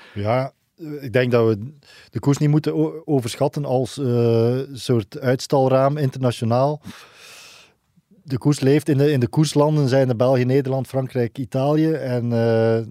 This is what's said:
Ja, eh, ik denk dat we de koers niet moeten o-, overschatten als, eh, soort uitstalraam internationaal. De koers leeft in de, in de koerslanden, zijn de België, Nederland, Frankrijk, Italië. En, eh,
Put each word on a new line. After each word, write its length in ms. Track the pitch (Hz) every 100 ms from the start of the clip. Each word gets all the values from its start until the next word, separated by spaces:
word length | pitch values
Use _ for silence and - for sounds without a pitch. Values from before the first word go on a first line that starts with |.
| -
Ja, 380 | 101 101 123 135 - _ -
eh, 260 | 160 147
ik 100 | 135
denk 180 | 117 127
dat 160 | 120 113
we 240 | 107 120 156 _ - -
de 100 | -
koers 180 | - 139
niet 120 | 151
moeten 260 | 151 151 156
o-, 260 | 156 156 165
overschatten 600 | 143 117 - 143 151 143
als, 320 | 127 123 -
eh, 600 | 135 120 117 113 117 127 139
soort 460 | 135 - 120 101 147
uitstalraam 800 | 131 131 - 143 131 131 135 147
internationaal. 840 | 139 131 127 113 113 120 139 151 - - - - - - - - - _ _ _ _ _
De 140 | - 127
koers 220 | 147 147
leeft 300 | 131 147 -
in 80 | 139
de, 140 | 143
in 80 | 143
de 80 | 117
koerslanden, 600 | - 156 147 147 151 139
zijn 200 | 135 127
de 80 | 117
België, 300 | 123 131 123
Nederland, 420 | 135 131 131 123
Frankrijk, 500 | 131 131 131 117 -
Italië. 540 | 131 135 139 156 160
En, 400 | 156 131 123 120
eh, 440 | 117 117 113 113 113 113